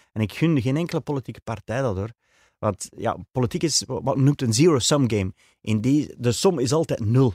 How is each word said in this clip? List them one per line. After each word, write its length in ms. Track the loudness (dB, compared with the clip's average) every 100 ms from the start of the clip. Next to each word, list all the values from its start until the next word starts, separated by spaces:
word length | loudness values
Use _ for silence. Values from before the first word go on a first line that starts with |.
| _
En 80 | -4
ik 120 | -4
gun 280 | 0 0 2
geen 140 | 0 -2
enkele 240 | -2 -6
politieke 400 | -4 -6 -8 -14
partij 400 | -10 -10 -6 -4
dat, 160 | -2 -4
hoor. 160 | -6 -10 _ _ _ _
Want 300 | -4 -4 -10 -6
ja, 200 | -6 -6 -6
politiek 300 | -4 -2 -2
is 200 | -2 -2 -4
wa-, 140 | -4
wat 120 | -2 2
men 80 |
noemt 180 | 2 2
een 100 | 0
zero-sum 580 | 4 4 4 2 2 2
game. 220 | 0 -2 -6 _ _
In 200 | -2 0
die, 340 | 2 0 0 -4
de 140 | -2
som 260 | 2 2 2
is 140 | 0
altijd 280 | 0 0 -2
nul. 280 | 2 4 2